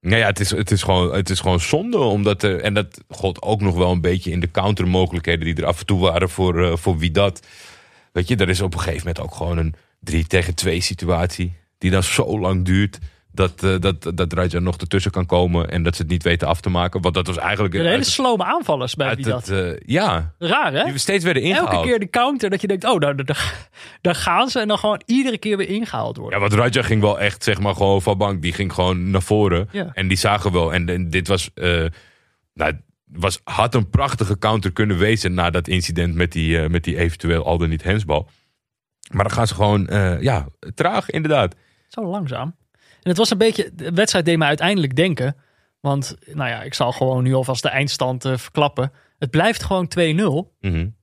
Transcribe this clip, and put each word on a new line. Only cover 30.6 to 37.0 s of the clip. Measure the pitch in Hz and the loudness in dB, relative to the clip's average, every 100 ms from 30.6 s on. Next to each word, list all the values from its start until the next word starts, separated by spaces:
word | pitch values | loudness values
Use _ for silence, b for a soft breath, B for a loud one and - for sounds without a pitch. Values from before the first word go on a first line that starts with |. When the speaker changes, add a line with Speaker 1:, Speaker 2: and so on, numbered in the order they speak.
| 82 | 0
Speaker 1:
En, | 87 85 | 0 -2
en | 90 87 | -2 -2
dit | 87 85 | -2 0
was, | 95 - | -2 -2
eh, | - 87 85 80 b b b b b b | -4 0 0 0 b b b b b b
nou, | - 78 76 _ _ _ | -2 -2 -2 _ _ _
was, | 76 92 87 | -4 -4 -4
had | - - 113 123 | -6 0 2 2
een | 98 | -2
prachtige | - 139 - 101 101 | -4 -4 -2 -2 0
counter | 107 110 95 | 0 0 -2
kunnen | 87 107 90 | -2 0 2
wezen | 101 110 92 | 2 2 0
na | 90 87 | 0 0
dat | 85 80 | 0 0
incident | 92 87 82 87 82 | -2 0 0 0 0
met | 87 | 0
die, | 82 80 82 | 0 0 2
eh, | 80 | 2
met | 85 | 0
die | 82 | -2
eventueel | 76 | 0